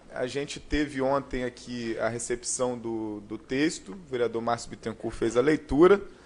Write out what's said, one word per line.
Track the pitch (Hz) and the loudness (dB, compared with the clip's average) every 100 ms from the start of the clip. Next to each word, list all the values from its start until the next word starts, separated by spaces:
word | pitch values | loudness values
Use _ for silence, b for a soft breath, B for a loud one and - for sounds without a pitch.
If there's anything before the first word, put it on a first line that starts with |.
| - | -12
a | - 165 | -6 -4
gente | 123 143 - | -4 -6 -8
teve | - 147 147 135 | -4 -2 0 0
ontem | 131 139 135 131 | 0 0 0 -4
aqui | 123 123 - 123 117 110 | -4 -6 -10 -6 -4 -2
a | 113 | -2
recepção | 120 - 120 - - 127 123 | -2 -4 -4 -4 -2 -2 -2
do, | 113 113 110 104 | -4 -4 -4 -6
do | 104 110 | -8 -12
texto, | - 131 156 - - | -4 0 0 0 -10
o | 190 160 | -16 -6
vereador | 127 117 113 | -2 0 0
Márcio | 117 117 - | 0 -2 -2
Bittencourt | 110 113 107 113 - | -8 -8 -6 -6 -2
fez | 113 113 | 0 4
a | |
leitura. | 135 156 - 135 180 196 - b | 4 4 2 8 8 8 2 b